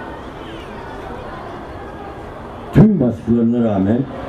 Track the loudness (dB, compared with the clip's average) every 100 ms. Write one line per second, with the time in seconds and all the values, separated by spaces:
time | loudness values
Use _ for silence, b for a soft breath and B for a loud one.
0 | -12 -12 -14 -14 -12 -12 -12 -12 -12 -12
1 | -10 -10 -10 -12 -12 -12 -12 -12 -12 -12
2 | -12 -12 -12 -12 -12 -12 2 8 8 8
3 | 2 0 2 4 4 4 2 4 4 2
4 | 0 -6